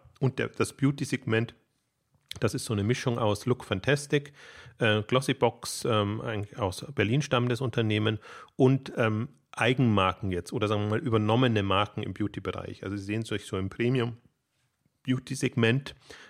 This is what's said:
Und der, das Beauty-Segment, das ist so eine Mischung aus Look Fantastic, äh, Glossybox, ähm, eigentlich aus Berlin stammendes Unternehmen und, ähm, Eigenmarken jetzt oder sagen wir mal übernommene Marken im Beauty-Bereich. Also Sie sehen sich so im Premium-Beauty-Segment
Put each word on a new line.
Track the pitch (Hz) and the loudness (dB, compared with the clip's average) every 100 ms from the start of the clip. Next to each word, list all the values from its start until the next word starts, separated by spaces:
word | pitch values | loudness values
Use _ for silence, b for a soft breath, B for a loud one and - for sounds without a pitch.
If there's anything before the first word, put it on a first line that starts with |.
| - _ | -14 _
Und | 131 - | -2 0
der, | 113 | -4
das | - 117 | -2 -4
Beauty-Segment, | - 139 143 143 127 - 110 117 - _ _ _ _ _ _ _ - | 0 -2 0 -4 -6 0 0 0 -8 _ _ _ _ _ _ _ -4
das | 110 - | -2 -2
ist | - | -4
so | |
eine | 104 | -2
Mischung | 101 131 131 117 | 0 0 -2 0
aus | 110 101 120 | 0 0 0
Look | - | -2
Fantastic, | - 98 127 143 - 147 143 B B B B - | -2 -2 0 0 0 -2 -2 B B B B 0
äh, | 113 107 | 2 2
Glossybox, | 104 127 139 131 120 - - - 127 | 2 0 0 2 0 0 -10 -6 0
ähm, | 107 101 110 | 2 0 -2
eigentlich | 120 110 104 - | -4 -6 -6 -4
aus | 101 - - 123 | -4 -4 -8 -2
Berlin | 104 139 | 2 2
stammendes | - 127 123 120 | 2 0 0 0
Unternehmen | 131 120 110 107 107 107 B B B - | -2 0 0 2 0 -2 B B B 4
und, | 131 135 - 339 | 6 6 0 0
ähm, | 113 107 127 - _ - | 0 0 -4 -10 _ 0
Eigenmarken | 113 127 120 101 92 90 98 | 2 4 4 4 4 0 -4
jetzt | 87 - | -4 -4
oder | 123 104 | -4 0
sagen | 104 | 0
wir | 104 | 0
mal | 107 | -2
übernommene | - 110 107 117 127 110 | 0 2 4 4 4 2
Marken | 98 95 104 - | 2 2 0 -4
im | 101 | -8
Beauty-Bereich. | 92 101 101 95 90 92 92 | -4 -4 -4 -8 -8 -10 -10
Also | 101 101 | -8 -8
Sie | |
sehen | 98 110 | -4 -4
sich | 113 101 - | -4 -6 -4
so | 95 | -4
im | 95 | -4
Premium-Beauty-Segment | - 120 131 120 113 _ _ _ _ _ _ _ _ - 131 - 135 135 - 113 131 - - B B | -2 0 2 0 -4 _ _ _ _ _ _ _ _ -4 -4 -4 -4 -2 2 4 2 -2 -14 B B